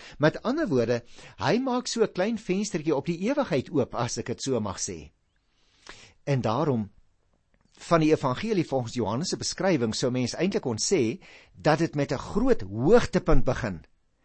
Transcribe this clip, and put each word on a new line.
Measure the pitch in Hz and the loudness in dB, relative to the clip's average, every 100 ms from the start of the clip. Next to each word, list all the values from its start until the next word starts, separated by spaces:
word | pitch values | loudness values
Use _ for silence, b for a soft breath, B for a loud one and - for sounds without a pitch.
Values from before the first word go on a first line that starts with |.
| B B | B B
Met | 151 - | 2 2
ander | 208 302 269 | -4 -2 0
woorde, | 131 117 120 - B B B | 0 2 -2 -4 B B B
hy | 120 226 | 0 0
maak | 269 247 - | 0 -4 -2
so | 226 | 0
'n | 208 | 0
klein | - 202 226 | 0 -4 -4
venstertjie | - 185 208 170 151 139 | -4 -4 -2 -4 -2 -2
op | - | -2
die | 170 202 | -4 -2
ewigheid | 294 262 147 - | -2 0 -2 -2
oop, | 147 110 107 | -2 -2 -2
as | 120 120 | -4 -4
ek | 113 | -6
dit | 113 | -6
so | 135 120 | -2 -2
mag | 104 90 | -2 -6
sê. | - 85 73 _ _ _ _ _ B B B B B B - | -8 -10 -14 _ _ _ _ _ B B B B B B -2
En | 135 | 0
daarom, | 110 117 160 120 101 _ _ _ _ _ _ _ _ - | 0 0 0 0 -2 _ _ _ _ _ _ _ _ -10
van | - 170 | 0 4
die | 156 | 4
evangelie | 151 139 127 220 202 - | 2 0 -2 -2 -2 0
volgens | 131 113 | -2 -2
Johannes | 120 98 117 185 | -2 -2 -2 -4
se | 170 | -6
beskrywing, | - - 185 156 117 | -6 -2 0 2 0
sou | 107 131 | 0 -2
mens | 127 123 | 0 -2
eintlik | - 180 214 | -2 -2 -2
kon | 131 107 | -4 -4
sê, | - 185 110 156 B B B | 0 2 2 -2 B B B
dat | - 156 156 | -2 2 2
dit | 165 147 | 0 -2
met | 139 | -2
'n | 131 | -4
groot | - 208 262 - | -4 0 2 2
hoogtepunt | - 107 139 233 - 180 - 143 - | -2 0 6 6 4 0 6 8 6
begin, | 117 110 82 - _ _ B | 0 -4 -6 -12 _ _ B